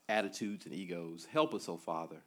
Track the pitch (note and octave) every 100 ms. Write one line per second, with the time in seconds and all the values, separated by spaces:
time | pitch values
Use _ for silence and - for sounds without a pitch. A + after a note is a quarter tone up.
0 | - A2 G2 - G#2+ G2+ - F#2 F2+ F2
1 | E2 E2 - D#3 D3+ G#2 - E2+ - E2
2 | E2 D#2